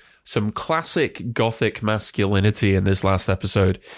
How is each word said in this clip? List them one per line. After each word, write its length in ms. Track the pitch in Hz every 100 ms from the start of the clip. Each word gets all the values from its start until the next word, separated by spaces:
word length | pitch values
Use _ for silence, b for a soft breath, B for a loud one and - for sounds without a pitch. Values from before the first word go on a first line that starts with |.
| b b
some 260 | - - 107
classic 840 | - - 160 170 175 131 - 117
gothic 500 | 120 113 113 110 -
masculinity 920 | 107 107 - - 98 101 104 104 104
in 100 | 95
this 200 | 98 95
last 240 | 98 95 -
episode. 500 | 92 101 104 95 92 B